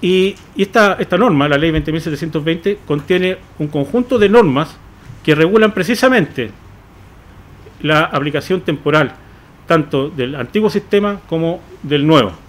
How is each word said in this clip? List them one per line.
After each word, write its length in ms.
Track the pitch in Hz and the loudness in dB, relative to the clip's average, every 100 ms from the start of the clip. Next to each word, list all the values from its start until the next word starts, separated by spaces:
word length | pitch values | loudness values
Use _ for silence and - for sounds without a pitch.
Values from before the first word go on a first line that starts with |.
Y, 340 | 180 185 190 202 - - | 0 2 0 -4 -16 -6
y 80 | |
esta, 340 | 196 233 208 185 | -2 2 2 0
esta 180 | - 180 | -2 0
norma, 300 | 233 156 147 | 2 2 2
la 100 | 143 | 2
ley 140 | 165 | 0
veinte 220 | 156 151 | -2 -2
mil 80 | 160 | -6
setecientos 420 | 160 147 165 156 | -6 -6 -6 -4
veinte, 340 | 151 165 196 202 - | -4 -2 -2 -6 -4
contiene 520 | 147 143 180 180 185 - - | -6 0 -2 0 -4 -12 -8
un 120 | 151 | -6
conjunto 500 | 147 139 233 240 254 | -4 -2 -2 0 2
de 80 | 202 | 4
normas 500 | 220 202 131 156 - - - - - | 4 4 2 -2 -8 -20 -20 -20 -10
que 100 | - | 0
regulan 400 | 151 160 220 214 | 2 4 4 2
precisamente 760 | 208 175 233 262 254 156 - 113 - - - - - - - - - - - - - | 0 -4 0 2 2 0 -4 -10 -10 -20 -20 -20 -20 -20 -20 -20 -20 -20 -20 -20 -10
la 200 | 147 151 | 0 2
aplicación 600 | 170 151 147 147 139 190 | 2 -2 -2 -4 -2 -4
temporal 520 | 180 143 151 151 139 - - - - - - | -2 -4 0 2 2 -4 -20 -20 -20 -20 -2
tanto 420 | 165 151 143 139 | 0 0 -4 -4
del 260 | 139 123 143 | -6 -6 -6
antiguo 340 | 123 214 214 | -6 -2 0
sistema 500 | 175 - 202 202 202 - | -2 -2 0 0 -6 -6
como 340 | 165 165 175 - - | -4 -2 -4 -10 -18
del 240 | 139 143 147 | -4 0 4
nuevo. 240 | 156 107 87 | 4 2 -4